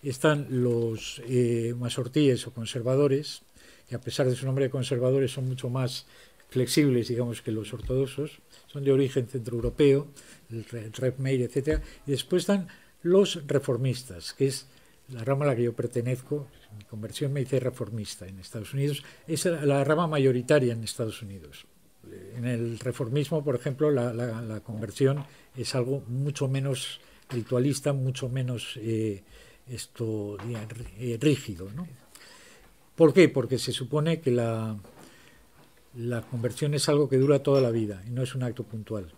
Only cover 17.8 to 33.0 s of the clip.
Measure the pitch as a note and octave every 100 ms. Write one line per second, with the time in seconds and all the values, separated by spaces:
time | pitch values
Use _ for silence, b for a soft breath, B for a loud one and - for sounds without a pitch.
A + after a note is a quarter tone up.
17.8 | G#2 A2+ G2+ - F#2 G2 F#2 A#2 G2+ C3+
18.8 | C#3+ C#3+ B B - D#3 F#3 E3 D3 C#3
19.8 | C3+ D#3 E3+ D3+ C3+ B2 B2 D3+ B2+ A#2
20.8 | A2 - A2+ - G#2 G2 D2+ - - _
21.8 | _ _ - F#2+ F#2+ A#2+ A#2+ A#2 A#2 A2+
22.8 | B2+ - B2 C#3 C#3+ D#3+ C#3+ B2 - B2+
23.8 | D3+ C#3+ A#2+ A#2 A#2+ A2+ A#2 G#2+ - A2
24.8 | A2 - C3+ D3 C#3 B B B2+ A#2 C3
25.8 | A#2+ C#3 G#2 B2+ C#3+ C#3+ C3+ C3+ C#3 B2+
26.8 | - - B B _ B2 A2 B2 C3+ C3+
27.8 | D3 C#3 C3 C3 C3 C3 B2+ B2 - -
28.8 | G#2+ A2+ A2 G2 - B B B - A#2
29.8 | - - A2+ G#2+ G#2 G2+ G#2+ A#2 G#2+ A2
30.8 | A#2+ G2 B2 A#2 D3 C3 - F2+ F#2+ A#2
31.8 | F3 C3 - B B B B B B B
32.8 | _ -